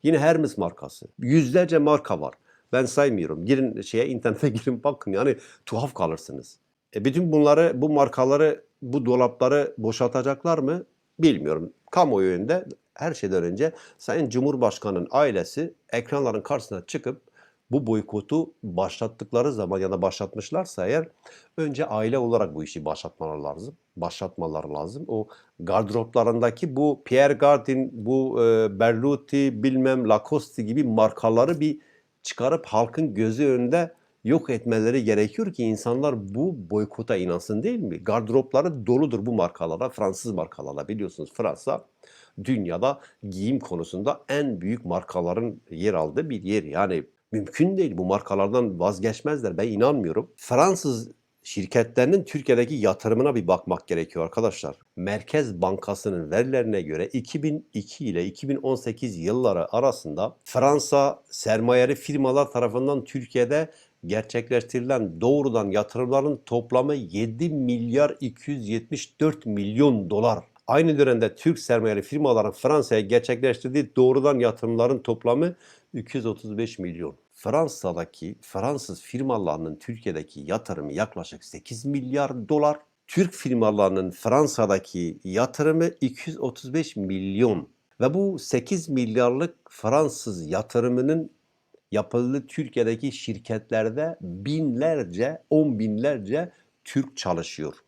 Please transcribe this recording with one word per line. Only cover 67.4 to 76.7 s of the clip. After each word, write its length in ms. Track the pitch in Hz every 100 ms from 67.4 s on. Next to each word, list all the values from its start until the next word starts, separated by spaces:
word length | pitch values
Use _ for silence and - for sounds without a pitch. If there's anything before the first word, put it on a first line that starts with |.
| 170
milyar 640 | 151 123 120 117 127 147 -
iki 320 | 131 - -
yüz 180 | 143 104
yetmiş 520 | 113 117 135 - _
dört 240 | 156 151 113
milyon 640 | 104 101 110 143 117 90
dolar. 340 | 101 117 104 - _ -
Aynı 300 | 135 165 147
dönemde 380 | 135 120 110 -
Türk 240 | 160 165
sermayeli 420 | - 117 110 104
firmaların 500 | - 147 143 113 104
Fransa'ya 500 | 98 131 151 127 110
gerçekleştirdiği 920 | 101 117 117 120 131 147 131 135 151 -
doğrudan 440 | 127 127 139 135
yatırımların 600 | 120 113 113 117 120 135
toplamı 560 | - 113 120 123 170 175 - _ _
iki 240 | 127 110 135
yüz 80 | 113
otuz 320 | 104 110 104
beş 220 | 113